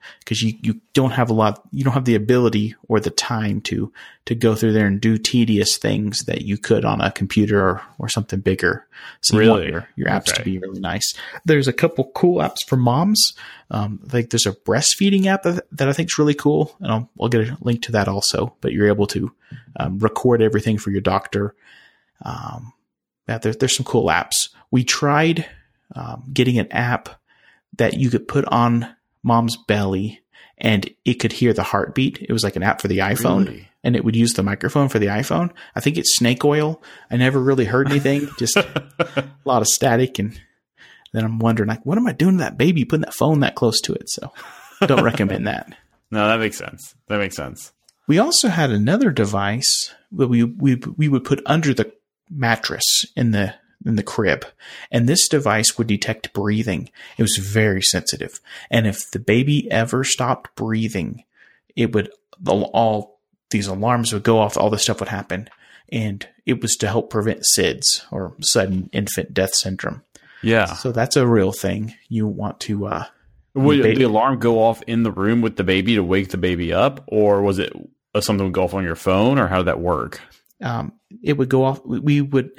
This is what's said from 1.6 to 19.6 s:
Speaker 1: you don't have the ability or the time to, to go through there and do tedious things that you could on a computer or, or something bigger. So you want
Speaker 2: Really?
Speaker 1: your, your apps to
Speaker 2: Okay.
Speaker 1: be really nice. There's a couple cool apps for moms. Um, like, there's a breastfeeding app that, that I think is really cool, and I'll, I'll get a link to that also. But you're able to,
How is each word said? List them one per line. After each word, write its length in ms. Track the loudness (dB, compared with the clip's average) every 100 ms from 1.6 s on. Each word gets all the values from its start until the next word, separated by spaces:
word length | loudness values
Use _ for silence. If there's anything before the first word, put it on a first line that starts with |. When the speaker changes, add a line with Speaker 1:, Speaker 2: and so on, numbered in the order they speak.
| _
Speaker 1:
you 140 | -2
don't 80 | 0
have 140 | 0 2
the 100 | 2
ability 580 | 4 4 4 2 -2 -6 -2
or 100 | 0
the 100 | 0
time 500 | -4 -4 -4 -2 -4
to, 320 | -4 -4 -6 -10 -20 -20
to 100 | -6
go 220 | 0 0 2
through 160 | 2
there 140 | 2 2
and 120 | 2
do 160 | 2 2
tedious 600 | 2 2 4 2 0 0
things 480 | -2 -2 -2 -6
that 180 | -4 -6
you 160 | -4 -6
could 260 | 0 2
on 160 | 2 0
a 120 | -2
computer 480 | -2 -2 2 2 2
or, 180 | 2 0 -8 -10
or 80 | -6
something 320 | -4 -4 -2
bigger. 440 | -2 0 0 -2 -8 -20 -20 -6
So 180 | 2 6
you 80 | 6
want 120 | 4
Speaker 2:
Really? 120 | 0
Speaker 1:
your, 160 | -6 -8
your 140 | -6 -2
apps 160 | -2 -2
to 80 | -4
Speaker 2:
Okay. 100 | -4
Speaker 1:
be 80 | -6
really 220 | -8 -8
nice. 340 | -6 -4 -6 -8 -16 -6
There's 240 | 2 2 2
a 40 |
couple 380 | 0 0 0 -4 2
cool 240 | 2 2
apps 240 | -2 -6 -2
for 80 | 2
moms. 560 | 2 2 2 2 0 -2 -18 -20 _
Um, 300 | -4 -4 -8 -4
like, 180 | -2 0
there's 160 | 0 0
a 60 |
breastfeeding 720 | -2 -2 0 0 2 2 4 2
app 180 | 0
that, 200 | 0 -2 -6
that 180 | -2 -2
I 40 |
think 160 | 0 -2
is 100 | 2
really 160 | 2
cool, 400 | 2 2 2 -2 -4
and 100 | -4
I'll, 180 | -2 -4 -4
I'll 80 | 0
get 200 | 0 0
a 80 | -4
link 220 | -4 -4
to 100 | -2
that 160 | 0 0
also. 480 | 0 -2 -2 -4 -4
But 120 | -4
you're 160 | 2 2
able 180 | 2 0
to, 240 | -2 -6 -10 _ -20